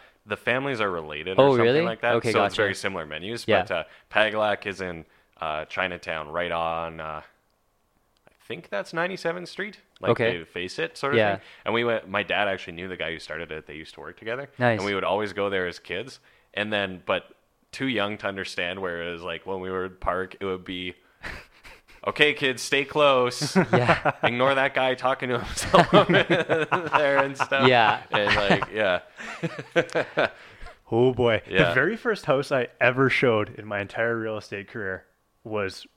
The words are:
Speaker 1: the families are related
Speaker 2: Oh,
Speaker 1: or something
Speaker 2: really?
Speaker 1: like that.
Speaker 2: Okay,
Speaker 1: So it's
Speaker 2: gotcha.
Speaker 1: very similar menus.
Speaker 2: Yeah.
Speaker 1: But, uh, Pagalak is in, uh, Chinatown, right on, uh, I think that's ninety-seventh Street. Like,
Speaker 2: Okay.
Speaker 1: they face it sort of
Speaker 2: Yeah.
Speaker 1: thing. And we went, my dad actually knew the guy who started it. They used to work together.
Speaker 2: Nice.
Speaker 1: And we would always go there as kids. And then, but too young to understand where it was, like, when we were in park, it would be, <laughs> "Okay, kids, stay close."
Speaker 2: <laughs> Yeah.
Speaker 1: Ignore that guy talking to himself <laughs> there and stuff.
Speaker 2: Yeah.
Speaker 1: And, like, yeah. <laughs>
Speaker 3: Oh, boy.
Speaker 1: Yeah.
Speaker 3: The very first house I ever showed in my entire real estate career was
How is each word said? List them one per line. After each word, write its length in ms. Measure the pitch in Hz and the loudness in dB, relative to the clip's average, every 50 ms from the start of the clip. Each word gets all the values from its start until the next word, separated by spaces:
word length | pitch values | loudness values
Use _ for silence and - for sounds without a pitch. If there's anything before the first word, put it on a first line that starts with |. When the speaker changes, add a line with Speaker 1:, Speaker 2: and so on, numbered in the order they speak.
| - - _ _ _ | -18 -20 _ _ _
Speaker 1:
the 120 | 104 104 - | -8 -8 -4
families 420 | - - 117 131 135 139 135 110 | 0 0 0 0 0 -2 -2 -2
are 100 | 110 101 | -2 -2
related 480 | 90 85 80 76 76 73 78 90 95 95 | -2 -4 -6 -6 -8 -8 -6 0 4 6
Speaker 2:
Oh, 100 | 135 139 | 6 6
Speaker 1:
or 20 | 135 120 | 6 6
something 80 | 113 | 6
Speaker 2:
really? 160 | 117 127 151 | 4 4 4
Speaker 1:
like 180 | 170 113 113 107 | 2 0 -2 -2
that. 160 | - 120 120 | 0 2 2
Speaker 2:
Okay, 160 | 117 110 113 | 2 2 2
Speaker 1:
So 140 | 107 107 101 | 2 2 2
it's 80 | 101 - | 2 2
Speaker 2:
gotcha. 80 | - | 2
Speaker 1:
very 120 | 107 98 95 | 0 0 0
similar 300 | - - 98 98 90 80 | -2 -4 -4 -4 -4 -6
menus. 380 | 76 76 78 85 101 117 117 - | -8 -10 -10 -8 -8 -8 -6 0
Speaker 2:
Yeah. 180 | - 107 98 90 | 2 2 2 2
Speaker 1:
But, 80 | - | 0
uh, 120 | 95 82 80 - - - _ _ | -2 -4 -4 -6 -12 -20 _ _
Pagalak 560 | - 104 107 107 104 107 107 107 101 98 - | 0 2 2 2 2 0 2 2 0 0 -2
is 140 | 104 95 92 | -6 -6 -6
in, 240 | 95 90 85 82 78 - _ _ _ _ _ - | -6 -6 -6 -8 -12 -16 _ _ _ _ _ -8
uh, 240 | 80 80 78 78 78 | -6 -4 -4 -4 -6
Chinatown, 640 | - - - 92 92 87 87 - 92 82 80 76 73 | -6 -4 -4 -2 -2 -4 -6 -8 -6 -6 -6 -6 -4
right 200 | 76 85 87 87 85 | -4 -2 -2 0 0
on, 480 | 85 82 82 82 82 82 82 82 80 | 0 0 -2 -2 -4 -4 -6 -8 -8
uh, 200 | 80 78 78 78 - - _ _ _ _ _ _ _ _ _ _ _ _ _ _ _ _ _ _ _ | -10 -10 -10 -10 -12 -16 _ _ _ _ _ _ _ _ _ _ _ _ _ _ _ _ _ _ _
I 60 | _ _ _ _ - | _ _ _ _ -12
think 220 | 120 170 170 - | -12 -12 -10 -8
that's 240 | - 202 185 - - | -6 -6 -6 -4 -4
ninety-seventh 560 | 165 170 180 190 180 - 170 170 180 180 - | -4 -4 -4 -4 -4 -6 -6 -6 -6 -10 -12
Street. 320 | - - 190 214 202 - _ _ _ _ | -10 -10 -10 -10 -12 -16 _ _ _ _
Like, 120 | - 98 | 0 0
Speaker 2:
Okay. 260 | 117 117 120 110 92 85 | 2 2 2 0 0 -2
Speaker 1:
they 60 | 82 | -6
face 340 | - - 90 90 92 - - | -10 -8 -8 -8 -6 -4 -6
it 180 | 160 165 - - | -6 -6 -6 -4
sort 140 | - 139 139 | -2 2 2
of 20 | 117 | 4
Speaker 2:
Yeah. 180 | 107 104 98 | 4 4 2
Speaker 1:
thing. 100 | 95 - - - - - | -2 -6 -12 -20 -8 -4
And 80 | - 107 | -2 0
we 100 | 117 120 | 2 2
went, 240 | 120 113 107 - 92 | 2 0 -2 -2 -2
my 160 | 95 101 101 | -2 -2 0
dad 240 | 85 92 90 104 101 | 0 0 0 2 0
actually 260 | 98 92 - - 85 | 0 -2 -6 -10 -10
knew 140 | 82 90 95 | -10 -8 -8
the 80 | 92 | -6
guy 160 | 85 80 80 | -6 -6 -6
who 80 | 82 80 | -6 -8
started 320 | - - 78 78 85 78 | -8 -10 -10 -10 -8 -8
it. 140 | 78 78 78 - | -10 -10 -12 -12
They 80 | 76 | -14
used 180 | 78 80 - - | -14 -16 -16 -16
to 40 | - | -16
work 180 | 71 78 90 - | -16 -16 -16 -12
together. 320 | 110 110 117 127 143 135 _ - | -8 -8 -8 -8 -8 -12 _ 0
Speaker 2:
Nice. 200 | 127 120 113 104 | 2 2 2 2
Speaker 1:
And 60 | 95 | 0
we 100 | 101 101 | 0 0
would 80 | 95 90 | 0 0
always 300 | 82 92 101 107 104 92 | 2 0 0 0 -2 -2
go 160 | 101 98 101 | -2 -2 0
there 180 | 98 95 92 87 | 0 0 0 -2
as 120 | 85 - | -4 -8
kids. 420 | - - 90 90 120 131 - - _ _ _ _ _ _ - | -10 -8 -8 -8 -8 -10 -14 -18 _ _ _ _ _ _ -6
And 180 | - 104 107 | -6 -4 -2
then, 320 | 107 104 101 95 92 90 - | 0 0 -2 -2 -4 -8 -4
but 280 | - 98 90 - - - _ _ _ _ _ _ _ - | -2 -2 -2 -2 -6 -16 _ _ _ _ _ _ _ -8
too 140 | - 135 135 | -6 -4 -2
young 300 | 127 104 101 101 107 104 | 0 0 -2 -2 -4 -4
to 80 | - 101 | -6 -6
understand 520 | 98 95 92 - - - 92 87 92 98 | -4 -4 -6 -6 -4 -4 -4 -4 -4 -4
where 220 | 95 90 85 85 85 | -4 -6 -4 -6 -6
it 80 | 87 | -6
was, 120 | 87 85 85 | -8 -8 -8
like, 220 | 90 85 82 - | -8 -10 -8 -8
when 140 | 95 98 95 | -8 -8 -6
we 100 | 92 92 | -6 -6
were 140 | 92 92 92 95 | -4 -4 -4 -6
in 80 | 92 - | -8 -6
park, 380 | - 95 87 90 95 92 - - | -4 -2 -2 -2 -4 -6 -8 -8
it 60 | 98 | -6
would 180 | 95 92 92 90 | -4 -4 -6 -6
be, 320 | 95 92 90 90 90 - - _ _ _ _ | -8 -8 -8 -8 -8 -10 -12 _ _ _ _
<laughs> 840 | - - - - - - _ _ - - - - _ _ - - - - | -14 -14 -12 -14 -16 -20 _ _ -20 -20 -20 -20 _ _ -20 -8 -6 -6
"Okay, 260 | 104 - 151 151 143 | 0 2 4 2 4
kids, 280 | - 147 135 127 120 - | 2 0 -2 -2 -2 -2
stay 220 | - - 139 143 | -2 0 0 0
close." 680 | 139 - 151 147 143 135 127 123 123 120 - 151 139 - | 0 2 4 4 6 6 4 4 2 0 -2 -4 0 2
Speaker 2:
<laughs> 180 | 202 175 - - | 2 2 4 2
Yeah. 400 | 156 120 117 160 - - 147 - - - | 2 4 4 2 2 2 -2 -2 0 0
Speaker 1:
Ignore 320 | 143 120 123 127 135 139 | 0 2 2 2 2 4
that 180 | 135 135 139 131 | 2 2 0 0
guy 220 | 135 131 131 131 | 0 0 0 0
talking 340 | 123 - 127 135 - 139 127 | 0 0 -2 0 0 -2 -2
to 100 | 123 113 | -2 -2
himself 520 | 104 - - - - - - 185 170 - | -4 -4 -6 -6 0 4 6 6 6 8
<laughs> 1000 | - 202 190 - 180 - 170 - 175 185 151 - 156 165 151 - - 180 170 151 143 | 8 6 6 6 4 4 4 4 2 0 2 2 0 0 2 0 0 -2 0 0 2
there 240 | - 151 139 139 143 | 4 4 4 4 2
and 180 | 139 139 139 135 | 2 0 -2 -4
stuff. 300 | 131 - 139 139 135 127 | -2 0 2 4 4 6
Speaker 2:
Yeah. 320 | 127 120 113 104 107 113 - - | 6 8 6 6 4 0 -2 -2
Speaker 1:
And, 240 | - 107 104 104 104 | 0 2 2 2 2
like, 360 | - 104 98 175 - 98 - 95 | 2 2 2 2 2 0 -2 -2
yeah. 260 | 107 107 98 90 87 - - - - - - - - - 165 - - 151 - - 170 160 | 0 2 2 2 0 -2 -6 -14 -16 -14 -14 -10 -8 -8 -8 -8 -10 -12 -2 0 0 0
<laughs> 460 | - - 170 139 - - - 139 110 - - - - - - - - - - _ - | 0 -2 -4 -4 -2 0 0 0 0 -2 -8 -18 -20 -18 -16 -16 -16 -16 -20 _ -2
Speaker 3:
Oh, 220 | 113 113 123 131 127 | 2 4 4 4 4
boy. 280 | 127 123 117 113 104 - - | 4 4 4 2 2 0 0
Speaker 1:
Yeah. 200 | 95 95 92 87 | 2 4 4 4
Speaker 3:
The 40 | 85 | 4
very 200 | 127 135 175 226 220 | 2 2 2 0 -2
first 280 | - 240 214 190 - | -2 -2 -4 -2 0
house 260 | - 139 135 143 - | 0 2 2 2 0
I 180 | 147 131 120 - - _ | -2 -2 -2 -2 -2 _
ever 280 | - 120 127 127 135 131 | 2 2 4 4 4 4
showed 420 | - - - 127 113 107 107 101 - - | 4 4 4 4 4 4 2 -2 -4 -10
in 80 | 104 107 | -10 -6
my 120 | 107 101 | -6 -6
entire 360 | 101 101 - - 113 117 117 113 | -6 -6 -4 -2 0 0 0 -2
real 200 | 110 110 110 107 | -2 -4 -6 -6
estate 320 | - - - 101 98 - | -8 -10 -10 -10 -10 -10
career 360 | - 120 104 95 92 92 - _ _ _ _ _ _ _ _ | -10 -8 -6 -6 -6 -8 -10 _ _ _ _ _ _ _ _
was 420 | 113 107 107 101 95 - - - - _ | -6 -4 -2 -2 -2 -4 -8 -14 -20 _